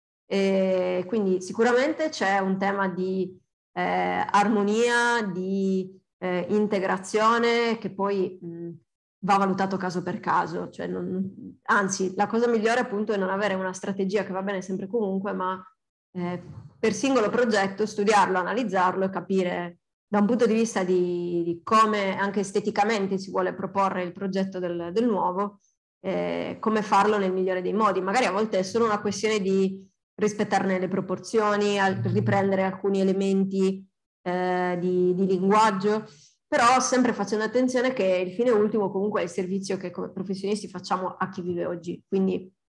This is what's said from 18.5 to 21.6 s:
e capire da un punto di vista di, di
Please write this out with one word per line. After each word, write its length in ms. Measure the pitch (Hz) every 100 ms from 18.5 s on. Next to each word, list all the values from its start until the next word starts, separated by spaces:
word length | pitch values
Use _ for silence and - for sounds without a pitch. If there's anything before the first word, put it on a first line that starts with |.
| 202 226 190 185 180 190
e 40 |
capire 680 | 185 175 190 180 175 175 175 _ _ -
da 60 | 208
un 80 | 208
punto 200 | 214 226
di 60 |
vista 320 | 220 226 202
di, 580 | 185 180 180 175 175 170
di 180 | 170 170